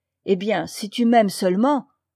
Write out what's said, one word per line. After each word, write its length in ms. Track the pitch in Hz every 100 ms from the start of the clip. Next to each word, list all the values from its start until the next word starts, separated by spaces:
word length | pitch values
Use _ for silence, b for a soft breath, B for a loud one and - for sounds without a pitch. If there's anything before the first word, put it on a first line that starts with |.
| _ _
eh 120 | - 190
bien, 300 | 202 185 160
si 240 | - 208
tu 160 | - 233
m'aimes 240 | 240 202
seulement, 580 | - 185 185 254 285 - _ _